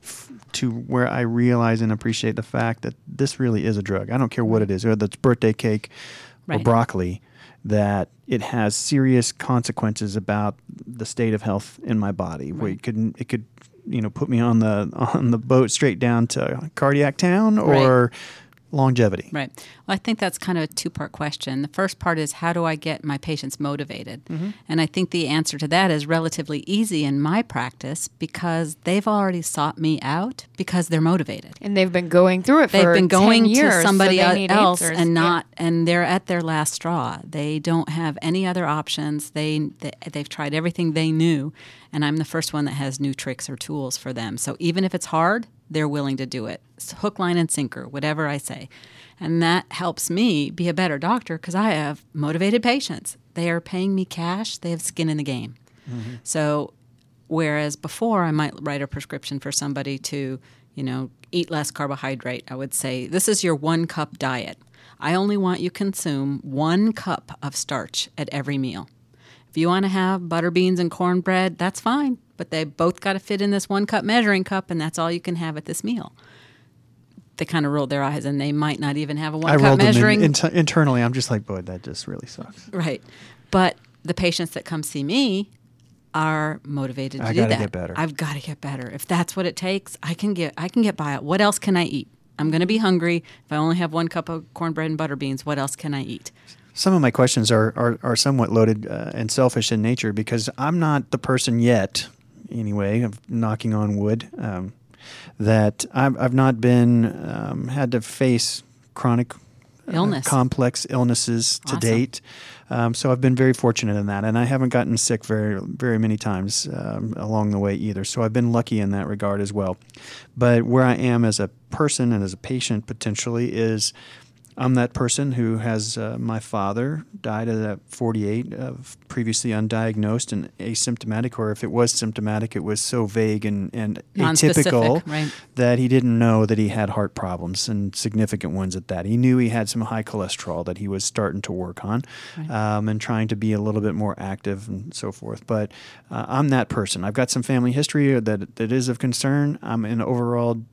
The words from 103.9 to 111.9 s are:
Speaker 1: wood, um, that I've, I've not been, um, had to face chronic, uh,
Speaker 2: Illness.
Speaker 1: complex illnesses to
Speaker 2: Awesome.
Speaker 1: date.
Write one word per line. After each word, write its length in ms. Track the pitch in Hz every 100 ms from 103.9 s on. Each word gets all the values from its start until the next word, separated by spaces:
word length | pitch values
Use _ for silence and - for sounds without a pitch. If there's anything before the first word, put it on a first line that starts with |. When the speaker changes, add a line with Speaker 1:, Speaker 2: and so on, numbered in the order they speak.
| 101
Speaker 1:
wood, 300 | 104 113 - -
um, 360 | 110 92 95 - _ _ - - - -
that 460 | 104 110 104 - -
I've, 240 | 131 135 127
I've 140 | 127
not 280 | 127 135 117
been, 440 | 123 123 120 120 113 - -
um, 380 | - 107 - 120
had 240 | 135 131
to 100 | 120
face 640 | - - 131 120 - - - _ _
chronic, 400 | - 127 120 120 - _ _ _ _ -
uh, 40 |
Speaker 2:
Illness. 320 | 165 202 170 127
Speaker 1:
complex 580 | 139 127 - 123 - -
illnesses 720 | 131 123 120 - 117 113 - -
to 100 | 82
Speaker 2:
Awesome. 40 |
Speaker 1:
date. 420 | 117